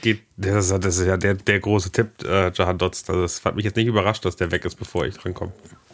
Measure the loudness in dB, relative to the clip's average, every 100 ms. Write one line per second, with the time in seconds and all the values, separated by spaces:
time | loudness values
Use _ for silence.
0 | -2 -2 _ -6 0 2 2 2 0 2
1 | 2 2 2 0 2 0 2 0 2 0
2 | 0 _ -2 2 2 0 0 0 -2 -4
3 | -4 -2 -2 -2 -4 -2 -2 0 2 2
4 | 2 0 -4 -2 -2 -2 -4 -8 -6 -4
5 | -4 -4 -10 -8 -10 -12 -20 -20 _